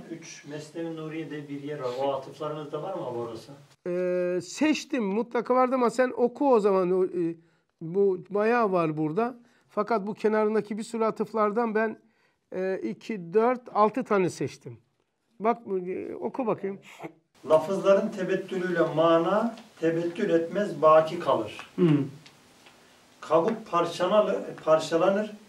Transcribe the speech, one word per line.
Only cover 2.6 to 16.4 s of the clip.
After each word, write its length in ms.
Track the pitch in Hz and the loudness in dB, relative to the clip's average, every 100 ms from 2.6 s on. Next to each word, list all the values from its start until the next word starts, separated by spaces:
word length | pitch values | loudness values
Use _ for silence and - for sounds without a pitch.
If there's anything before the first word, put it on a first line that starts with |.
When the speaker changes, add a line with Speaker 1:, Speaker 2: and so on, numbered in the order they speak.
| 143 151 | -8 -8
Speaker 1:
var 120 | - | -8
mı 120 | - - | -8 -8
abi 120 | 117 | -8
orası? 340 | 113 113 - 143 - _ 180 | -8 -10 -16 -20 -20 _ -6
Speaker 2:
Ee, 540 | 175 180 180 180 180 | -4 -2 0 -2 -2
seçtim. 640 | 170 - 311 294 - 269 | -6 -2 0 0 -2 -4
Mutlaka 500 | 202 202 240 240 - | -2 -2 -2 -2 0
vardı 200 | 254 254 | 2 2
ama 160 | 262 240 | 2 0
sen 220 | 233 254 - | 2 0 2
oku 360 | 240 240 285 | -2 2 4
o 80 | 233 | 6
zaman. 300 | 202 190 180 | 6 4 2
O, 140 | 185 | 2
e, 320 | 185 180 165 165 _ _ _ - | 0 0 -4 -4 _ _ _ -14
bu 380 | 165 185 202 185 - | -4 2 2 2 -2
bayağı 420 | 202 214 240 220 | 0 2 2 2
var 240 | 180 160 151 | 2 0 0
burada. 380 | 156 170 240 247 _ _ _ | -2 0 -2 -4 _ _ _
Fakat 360 | - 208 226 196 | -4 0 0 -2
bu 80 | |
kenarındaki 640 | 202 214 214 214 214 208 214 | -2 2 4 2 2 -2 -6
bir 40 | |
sürü 220 | 220 226 | -6 -2
atıflardan 680 | 220 214 208 220 208 202 233 | -2 -2 -4 0 0 2 0
ben, 240 | 214 220 - _ _ _ _ - | 0 -2 -4 _ _ _ _ -12
e, 280 | 180 185 190 | -6 -4 -4
iki, 520 | 220 208 - 214 170 | -6 -8 -8 -8 0
dört, 260 | 202 233 247 - | 2 2 0 -2
altı 320 | 208 214 233 | 2 2 2
tane 260 | - 202 170 | 0 2 2
seçtim. 480 | - 139 - 135 117 _ _ _ _ _ - | 0 -6 -8 -18 -20 _ _ _ _ _ -4
Bak, 260 | 208 233 226 | -2 -2 -2
bu, 100 | 190 | -6
e, 360 | 180 185 - | -4 -8 -8
oku 320 | - 220 - | -6 -8 -4